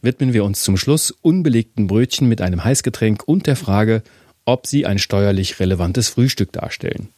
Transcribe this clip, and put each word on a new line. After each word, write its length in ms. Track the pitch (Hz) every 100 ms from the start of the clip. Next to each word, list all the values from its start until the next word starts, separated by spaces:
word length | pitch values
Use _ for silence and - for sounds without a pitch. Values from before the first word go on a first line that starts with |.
widmen 320 | 120 127 135
wir 120 | 117
uns 180 | 101 101
zum 140 | - 95
Schluss 340 | - 156 -
unbelegten 760 | - 170 185 160 117 113 - 101
Brötchen 420 | 101 127 - 127
mit 120 | 110
einem 240 | 92 87
Heißgetränk 640 | 90 139 - - 110 104 -
und 200 | 170 170
der 100 | 135
Frage, 460 | - 98 107 110 - _ _ _ -
ob 200 | 127 -
sie 200 | 139 143
ein 120 | 101
steuerlich 640 | - 101 101 98 92 -
relevantes 480 | 92 92 87 92 117
Frühstück 440 | - 127 - 98
darstellen. 560 | - - - 50 - 104